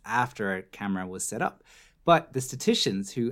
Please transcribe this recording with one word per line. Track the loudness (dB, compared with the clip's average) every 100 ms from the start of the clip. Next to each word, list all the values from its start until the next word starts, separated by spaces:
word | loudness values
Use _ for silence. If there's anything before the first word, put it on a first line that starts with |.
| -4
after | 0 0 -2 -2 -2
a |
camera | -6 -8 -4 -4 -4
was | -6
set | -6 -4
up. | -4 -6 -18 -20 -20 _
But | 4 4 4
the | -6
statisticians | -6 0 2 4 2 0 -2
who | -2 -2